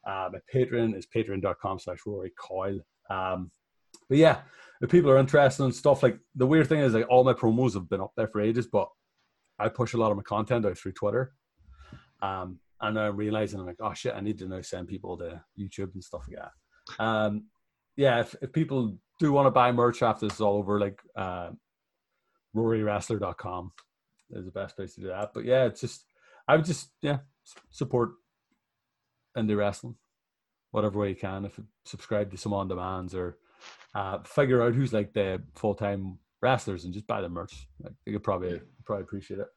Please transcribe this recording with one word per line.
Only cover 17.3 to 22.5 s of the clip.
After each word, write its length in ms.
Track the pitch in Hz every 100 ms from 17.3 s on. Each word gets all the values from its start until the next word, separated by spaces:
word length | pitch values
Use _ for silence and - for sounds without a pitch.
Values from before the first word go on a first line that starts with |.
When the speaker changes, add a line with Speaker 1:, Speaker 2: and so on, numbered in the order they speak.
| 107 - _ _ _ _
Speaker 1:
yeah, 240 | - 139 120
if, 160 | 113 -
if 100 | 135
people 460 | 160 156 135 113 95 _ _
do 120 | 156
wanna 200 | 139 139
buy 200 | 123 123
merch 300 | 120 120 117
after 220 | 120 110
this 100 | 107
is 60 | -
all 160 | 107 101
over, 220 | 98 104
like, 180 | 101 98 _
uh, 360 | - 95 90 87 113 _ _ _ _ _ _ _ _ _